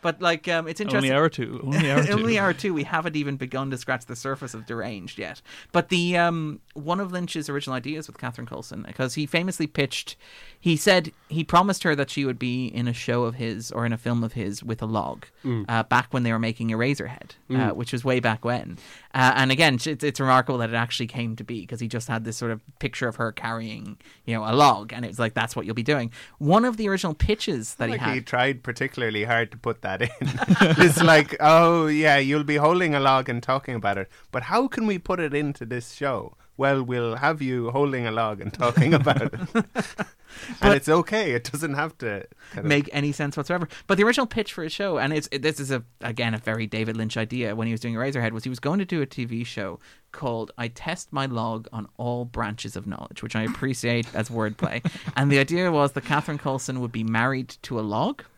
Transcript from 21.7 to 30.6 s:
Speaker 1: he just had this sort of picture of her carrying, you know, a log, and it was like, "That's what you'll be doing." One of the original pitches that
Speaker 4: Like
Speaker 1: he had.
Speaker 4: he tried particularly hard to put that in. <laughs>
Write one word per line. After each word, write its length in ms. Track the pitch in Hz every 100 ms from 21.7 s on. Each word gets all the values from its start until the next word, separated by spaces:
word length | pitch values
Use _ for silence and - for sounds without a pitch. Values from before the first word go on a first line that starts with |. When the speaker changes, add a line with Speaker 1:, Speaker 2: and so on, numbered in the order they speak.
| 117
Speaker 1:
he 80 | 117
just 200 | 120 117
had 160 | 113 113
this 100 | 110
sort 160 | 120
of 100 | 110 - -
picture 280 | 135 - 123
of 100 | 107
her 140 | 117
carrying, 680 | - 113 113 113 110 104 107 - - -
you 80 |
know, 100 | 113
a 100 | 110 123
log, 360 | 147 104 107
and 140 | 117 117
it 20 |
was 100 | 110
like, 160 | 113 110
"That's 200 | 113 -
what 100 | 90
you'll 80 | 113
be 80 |
doing." 280 | 117 147 117 - - -
One 260 | 147 196 247
of 120 | 220
the 120 | 214
original 240 | 190 180
pitches 640 | 151 - 208 - 143 110 -
that 140 | 117
Speaker 4:
Like 80 | 110
Speaker 1:
he 60 | 113
had. 100 | 127
Speaker 4:
he 60 |
tried 420 | 120 123 131 131
particularly 600 | - 120 135 - 117 107 107
hard 260 | 117 113
to 60 | 110
put 260 | - 113
that 180 | - 95
in. 80 | 117
<laughs> 120 | - 143 - - 185